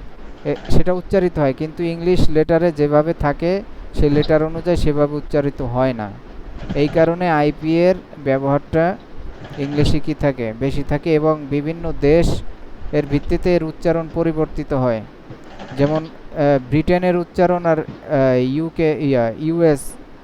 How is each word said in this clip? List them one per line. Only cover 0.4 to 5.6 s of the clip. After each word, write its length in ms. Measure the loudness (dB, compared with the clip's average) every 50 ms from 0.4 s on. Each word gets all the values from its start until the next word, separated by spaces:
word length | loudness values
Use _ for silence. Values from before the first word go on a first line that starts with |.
| -6
এ, 100 | -6 -6 -4 2 6
সেটা 240 | 6 8 8 6 2
উচ্চারিত 460 | -2 -2 0 0 2 2 2 0 2
হয়, 140 | 0 0 0
কিন্তু 300 | -2 -6 -8 -6 -4 -4
ইংলিশ 460 | -4 -4 -2 0 2 4 6 6 6
লেটারে 420 | 6 4 4 4 2 2 2 2
যেভাবে 420 | 2 2 0 4 4 2 2 2 -2
থাকে 480 | -2 -2 -2 -2 0 -2 -2 -2 -2 -4 -10 -14 -14 -14 -6 0
সেই 160 | 2 2 4
লেটার 340 | 4 2 2 4 2 2 2
অনুযায়ী 340 | 0 -4 -4 0 0 2
সেভাবে 380 | 2 2 2 2 2 0 0 0
উচ্চারিত 460 | -6 -6 -2 -2 0 0 0 -4 -4